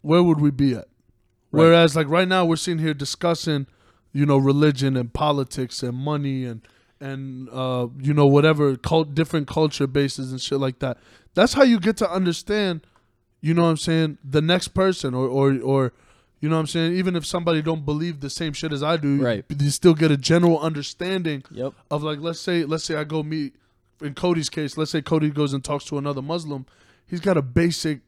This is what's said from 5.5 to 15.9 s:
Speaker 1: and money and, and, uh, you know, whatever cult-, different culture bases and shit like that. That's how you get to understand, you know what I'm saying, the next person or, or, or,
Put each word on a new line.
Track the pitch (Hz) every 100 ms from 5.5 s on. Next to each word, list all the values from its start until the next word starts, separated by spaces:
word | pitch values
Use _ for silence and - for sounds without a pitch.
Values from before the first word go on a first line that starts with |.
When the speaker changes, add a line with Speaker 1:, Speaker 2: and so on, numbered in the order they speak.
| - 127 -
Speaker 1:
and | 123 123
money | 143 147 139 131
and, | 127 113 _ _ _ _
and, | 139 135 135 127 127
uh, | 127 131 127 120 135
you | 139
know, | 147 143
whatever | 143 156 151 143 127
cult-, | - 165 151
different | 143 160 165 139
culture | - 156 - 135
bases | 139 139 - 131
and | 131
shit | - 139
like | 135 127
that. | 131 120 _ - _
That's | - 226
how | 285
you | 269 226
get | 190 208
to | 196
understand, | 185 180 170 - 214 196 165 _ _ _ _ _ _
you | 151
know | 170
what | 170
I'm | 156
saying, | - 160 156 143
the | 139 151
next | 156 180 -
person | - 190 180 139
or, | 127 131
or, | 135 139 135
or, | 123 135 127